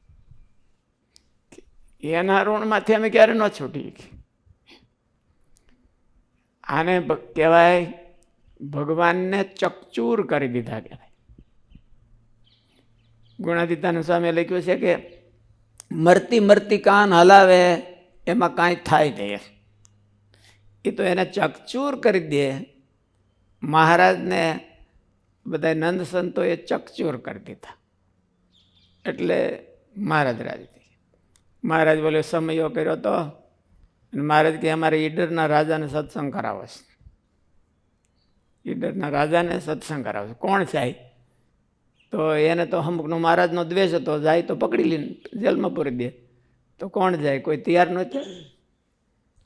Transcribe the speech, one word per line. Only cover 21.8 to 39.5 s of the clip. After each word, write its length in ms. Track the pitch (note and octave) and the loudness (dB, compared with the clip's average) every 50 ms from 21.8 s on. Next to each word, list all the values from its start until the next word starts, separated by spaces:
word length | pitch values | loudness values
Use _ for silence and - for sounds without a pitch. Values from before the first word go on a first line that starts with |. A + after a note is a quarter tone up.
| C#4 C#4+ C4+ - | -4 -4 -4 0
કરી 200 | - A3 F#3+ F#3+ | 0 0 0 0
દે. 320 | D#3+ D3+ D3 C#3+ C#3+ C3+ C3+ C#3 A3 - _ _ _ _ _ _ _ _ _ _ _ _ _ _ _ _ _ _ | -2 -2 -2 -2 -2 -2 -4 -8 -10 -16 _ _ _ _ _ _ _ _ _ _ _ _ _ _ _ _ _ _
મહારાજને 1000 | - D#3 D3+ D#3+ D#3 D#3+ E3+ E3+ F#3 F#3 F#3+ F3 - F3+ F3+ F3 E3 D#3+ D#3+ - - - _ - - _ _ _ _ _ _ _ _ _ _ _ - | -6 0 2 4 6 6 6 6 6 4 4 2 -2 -4 -2 -2 -2 -2 -4 -6 -10 -18 _ -20 -20 _ _ _ _ _ _ _ _ _ _ _ -12
બધાય 280 | A3 E3 D3+ D#3+ D#3+ D#3+ | -8 -6 -4 -2 -2 -2
નંદ 280 | D#3 D#3+ E3+ F3+ F#3 | -2 -2 -2 -4 -4
સંતોએ 540 | F3 - F#3 F3+ F3+ F3+ - - F3+ F3+ E3+ | -6 -6 -4 -4 -4 -4 -4 -2 -2 -2 -2
ચકચૂર 600 | D#3+ - - - - - - - - G#3 D#3 B2+ | -4 -6 -6 -6 -6 -8 -10 -10 -8 -6 -6 -6
કરી 220 | A#2 - - G#2+ G2 | -8 -10 -14 -16 -16
દીધા, 400 | - - G#2 - - - - _ _ _ _ _ _ _ _ _ _ _ _ _ _ _ _ _ _ _ _ _ _ _ _ _ - - | -16 -20 -20 -20 -20 -20 -20 _ _ _ _ _ _ _ _ _ _ _ _ _ _ _ _ _ _ _ _ _ _ _ _ _ -10 -10
એટલે 560 | - - F3+ - - - - - - - - - - _ _ _ - | -8 -4 -2 -2 0 0 -2 -2 -6 -8 -14 -20 -20 _ _ _ -12
મહારાજ 440 | G3+ G#3 D3+ D#3 D3+ C#3+ B2+ A#2 A2 | -8 -4 -2 0 0 0 0 -2 -6
રાજી 240 | - - - - - | -8 -12 -12 -14 -16
થઈ 260 | - _ _ _ _ | -20 _ _ _ _
ગયા. 80 | _ _ _ _ _ _ _ _ _ _ _ _ _ _ - | _ _ _ _ _ _ _ _ _ _ _ _ _ _ -6
મહારાજ 360 | D#3+ D#3 D#3+ D#3+ D#3 D#3 D#3 | -2 0 2 4 2 2 2
બોલે 220 | D3+ D#3+ D3+ D#3 | 0 0 0 -2
સમયો 460 | D3+ - - E3 D#3+ D#3+ D#3+ D#3+ D#3+ D3+ | -2 -2 -4 -4 -4 -2 -4 -4 -4 -4
કર્યો 280 | D#3+ D#3+ D#3 F3 - | -4 -4 -4 -4 -4
તો, 180 | E3+ G3 G#3+ G3+ F#3+ D#3+ D3 - - _ _ _ _ _ _ _ _ _ _ _ _ _ _ | -4 -4 -2 -2 -2 -4 -6 -10 -18 _ _ _ _ _ _ _ _ _ _ _ _ _ _
અને 100 | - C#3 | -8 -6
મહારાજ 320 | D3 D3+ D3+ D#3 D#3 D#3+ D#3 | -2 2 2 4 4 2 0
કે 160 | D#3 D#3+ D#3 | -2 -2 -2
"અમારે 360 | D#3 D#3+ E3 D#3 D#3 D#3 D#3 | -2 0 0 0 0 0 0
ઈડરના 400 | D#3 D#3 E3 F3 D#3 E3+ E3 D#3 | -2 -4 -4 -4 -2 -2 -2 0
રાજાને 420 | D3+ D3+ D3+ D#3 D#3 D#3+ D#3 D#3 C#3 | 0 2 0 0 0 -2 -4 -4 -6
સત્સંગ 440 | C#3 D3+ D3+ - - - D3 C#3 | -6 -6 -8 -8 -8 -8 -8 -8
કરાવો 320 | - - A2+ A2 G2+ F#2+ - | -6 -6 -8 -8 -8 -10 -12
છે." 280 | - - - - _ _ _ - - _ _ _ _ _ _ _ _ _ _ _ _ _ _ _ _ _ _ _ _ _ _ _ _ _ _ _ _ _ _ - - | -16 -20 -20 -20 _ _ _ -20 -20 _ _ _ _ _ _ _ _ _ _ _ _ _ _ _ _ _ _ _ _ _ _ _ _ _ _ _ _ _ _ -12 -10
ઈડરના 380 | - - - - - F#3+ E3 D3 | -8 -6 -6 -8 -6 -6 -6 -6
રાજાને 520 | D3 C#3+ D3+ D3+ E3 E3+ F3 E3+ | -6 -6 -4 -2 -2 -2 -2 -2